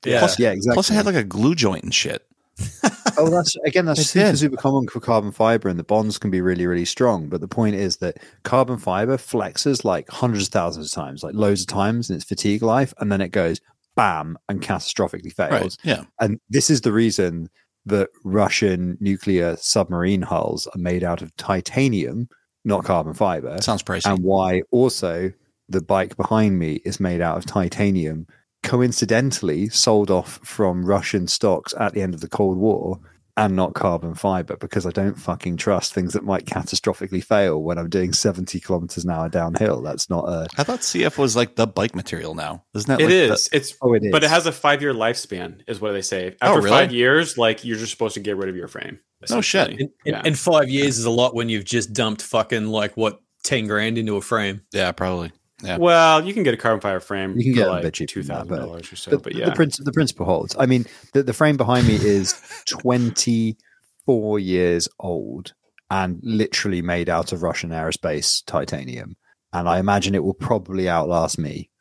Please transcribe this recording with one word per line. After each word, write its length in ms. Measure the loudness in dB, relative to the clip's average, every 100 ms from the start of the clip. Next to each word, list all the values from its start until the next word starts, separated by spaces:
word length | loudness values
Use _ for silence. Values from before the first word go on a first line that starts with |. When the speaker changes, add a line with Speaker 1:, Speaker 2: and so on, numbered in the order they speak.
| 2
Speaker 1:
Yeah. 140 | 4
Speaker 2:
Plus, 180 | 4 4
Speaker 3:
Yeah, 120 | 2
exactly. 240 | 2 2 2
Speaker 2:
plus 160 | 4
it 20 |
had, 120 | 2 2
like, 80 | 2
a 80 |
glue 320 | 0 2 2 4
joint 280 | 2 0
and 100 | -2
shit. 320 | -2 -2 -6 _ _ _ -10 -10 0 -2 0 -4 2
Speaker 3:
Oh, 120 | 4
that's, 260 | 4 0 -2 0
again, 200 | 2 2
that's 140 | 0
Speaker 2:
It 40 | 2
Speaker 3:
super, 260 | 4 4
Speaker 2:
did. 60 | 4
Speaker 3:
super 200 | 2 2
common 300 | 2 2 0
for 120 | -6
carbon 320 | 2 2 2
fiber, 380 | 2 4 4 2
and 80 | -4
the 60 |
bonds 340 | 2 2 2 -2
can 140 | -2
be 100 | 0
really, 240 | 2 2 0
really 200 | 0 -2
strong. 420 | 2 2 2 0
But 140 | -2
the 60 | -2
point 280 | 0 0 0
is 220 | -2 -4
that 200 | -6 -8 -14 _
carbon 340 | 0 2 2 0
fiber 400 | -2 0 0 -2
flexes, 680 | -2 -2 -2 -2 0 0
like, 260 | 0 -2 -2
hundreds 380 | -2 0 0 0
of 60 |
thousands 340 | 0 -2 -4 -10
of 40 |
times, 300 | -8 -8 -10
like, 120 | -10 0
loads 260 | 2 2
of 60 | -2
times 420 | -2 0 0 -2
in 60 | -6
its 100 | -6
fatigue 380 | -4 0 0
life, 300 | 2 2 0 -2
and 120 | -2
then 100 | -2
it 80 | 0
goes 300 | 0 0 -2 _ _ _ 0
bam 420 | 2 0 -6 -10 _
and 120 | -8
catastrophically 760 | -4 -6 -4 -2 -2 -2 -14 -4
Speaker 2:
Right, 140 | -2 0
Speaker 3:
fails. 160 | -2 -4
Speaker 2:
yeah. 200 | -4 -4 -4 _
Speaker 3:
And 200 | -2 -2 _
this 200 | 0 2
is 120 | 2
the 100 | 4
reason 580 | 4 2 2 0 -2 -10 _ _ _ -2
that 240 | 0 0 _
Russian 760 | -2 2 2 2 2 2 -2 -2
nuclear 560 | -2 -2 0 2 2 -2
submarine 640 | 0 0 2 0 2 0
hulls 460 | 0 -2 -2 -4 -6
are 120 | -6
made 240 | -2 -2
out 180 | -2 -4
of 140 | -6 -14
titanium, 960 | -2 -2 0 0 2 2 -2 -4 -8 _ _ _ 0
not 200 | 0 2
carbon 280 | 0 0
fiber. 440 | -2 0 0 -4 -6
Speaker 2:
Sounds 220 | -2 -2
pricey. 280 | -2 -2 0
Speaker 3:
And 120 | 2
why 380 | 2 2 2 0 2
also 600 | 2 2 2 -4 -2 -6 -8 _ _ _
the 120 | -4
bike 340 | 0 0 0 -2
behind 400 | 0 4 4 2
me 160 | 0 -4 -6
is 140 | -2
made 200 | -2 0
out 160 | 0 -2
of 80 | -2
titanium, 800 | -2 -2 0 0 2 0 -4 -10 _ _ _
coincidentally 1040 | -2 2 2 2 2 2 2 -2 -2 -2 -2
sold 400 | 0 4 4 4
off 280 | 2 0 -12
from 420 | -14 0 0 0 0
Russian 420 | 0 0 -4 -2
stocks 460 | 0 2 0 -2 -4
at 140 | -2
the 80 | -2
end 120 | -4
of 80 | -4
the 60 | -8
Cold 300 | 0 0 2
War 420 | 2 0 -2 -8 -10 _ _ -2
and 200 | 0 2
not 180 | 0
carbon 400 | 0 0 0 -4
fiber, 420 | -4 -2 -2 -4 -8
because 280 | -6 -4 -4
I 60 |
don't 280 | -2 -2 -4
fucking 380 | -6 -6 -4 -4
trust 340 | 0 0 0
things 200 | -4 -2
that 100 | -4
might 220 | -2 -4 -2
catastrophically 800 | -6 -4 -4 -2 -4 -4 -6
fail 400 | 0 2 4 0
when 160 | -2 -4
I'm 100 | -2
doing 240 | 0 0
seventy 460 | 2 0 -2 -6 -8
kilometers 460 | -2 -4 -2 -6 -4
an 40 |
hour 180 | -2 -2
downhill. 540 | -2 -2 0 0 0
That's 260 | -4 -6 -4
not 220 | -2 -2
a 180 | -4 -6 -4
Speaker 2:
I 60 |
thought 200 | -4 -2
C 200 | -4 0
F 140 | -2 2
was, 180 | 0 2
like, 200 | 0 0
the 100 | 0
bike 300 | 0 -2 -4
material 400 | -8 -8 -8 -8
now. 280 | -8 -10 _ -8
Isn't 120 | -2
that, 100 | 2
Speaker 4:
It 40 | 4
Speaker 2:
like, 40 |
the 240 | 6 4
Speaker 4:
is. 160 | 2 0
It's 220 | -2 -2 -2
Speaker 3:
Oh, 120 | 2
it 100 | 2 4
Speaker 4:
but 100 | 4
it 60 | 6
Speaker 3:
is. 40 |
Speaker 4:
has 140 | 4 2
a 60 |
five-year 420 | 0 2 2 0
lifespan, 680 | 0 -2 -2 -6 -10 -10 -12 -10
is 140 | -6
what 120 | -4
they 100 | -4
say. 320 | -4 -4 -6 0
Speaker 2:
Oh, 40 | 4
Speaker 4:
After 100 | 4
Speaker 2:
really? 80 | 6
Speaker 4:
five 220 | 4 4
years, 440 | 4 4 4 2 2
like, 300 | 2 2 -4
you're 120 | -6
just 120 | -6
supposed 220 | -4 -4
to 60 | -4
get 180 | -6 -4
rid 120 | -4
of 60 | -6
your 120 | -10
frame, 320 | -12 -14 -14 _ _ -4
Speaker 2:
No 100 | -2
shit. 200 | 0 0 0
Speaker 4:
essentially. 120 | -2
Speaker 1:
In, 80 | -6 _ -6
in, 80 |
Speaker 4:
Yeah. 80 | -2 0
Speaker 1:
in 100 | 0
five 340 | 4 4 4
years 300 | 2 2 0
is 60 | 0
a 40 |
lot 220 | 2 2
when 160 | 2 -2
you've 160 | -2 -2
just 260 | -2 -2
dumped 300 | -2 -2 -2
fucking, 460 | -2 -2 0 -2 -2
like, 280 | -2 -2 0
what, 240 | -2 -2 _ _
ten 220 | -4 -2 0
grand 320 | -2 0 -2
into 180 | -2 -4
a 60 |
frame. 400 | -2 -2 -2 -6 _
Speaker 2:
Yeah, 180 | -2 -2
probably. 400 | 0 -2 -2 -6 _ _ _
Yeah. 140 | -8 0
Speaker 4:
Well, 480 | 4 6 8 6 2
you 80 |
can 100 | 0
get 100 | 0
a 40 | 2
carbon 240 | 0 0
fiber 180 | 0 -4
frame 380 | -4 -6 -4 0
Speaker 3:
You 60 | 2
can 80 |
Speaker 4:
for, 20 | 4
Speaker 3:
get 80 |
them 60 | 2
a 40 | 2
Speaker 4:
like, 80 |
Speaker 3:
bit 100 | -2
cheaper 280 | -4 -8 -8
than 60 | -8
that, 200 | -8 -6
but 60 | -6
Speaker 4:
two 0 |
thousand 120 | -8
dollars 240 | -12 -16
or 40 | -16
so, 140 | -2
Speaker 3:
the, 60 | -2
Speaker 4:
but 140 | -2
Speaker 3:
the 60 | -4
Speaker 4:
yeah. 140 | -4
Speaker 3:
princi-, 280 | 2 0 0 -4
the 80 |
principle 320 | 0 -2 -2 0
holds. 300 | 0 0 0
I 60 | 2
mean, 200 | 4 0 -10 -4
the, 100 | -2
the 80 | 0
frame 240 | 2 2 2
behind 320 | 2 4 4
me 80 | 4
is 400 | 4 2 2 -4 -8
Speaker 4:
<laughs> 120 | -12 -10
Speaker 3:
twenty-four 1700 | -4 0 2 0 0 0 2 0 -4 _ _ _ _ 0 0 2 -2
years 480 | 0 2 2 2 -2 _
old 540 | -8 -6 -6 -12 -14 _ _ _ _
and 300 | -4 -2 -4
literally 580 | -4 -2 0 -2 -2 -2
made 260 | -2 -2 0
out 220 | -2 -2
of 120 | -4
Russian 260 | -4 -4 -6
aerospace 720 | -6 -4 -4 -4 -2 -2 -4 -4
titanium, 720 | -6 -4 -8 -10 -12 -14 -18 _ _ _
and 160 | -6 0
I 100 | 0
imagine 360 | 2 2 2 0
it 80 |
will 100 | 0
probably 560 | -2 0 -2 -2 -4 0
outlast 480 | 0 2 0 0 -2
me. 320 | -6 -8 -14 _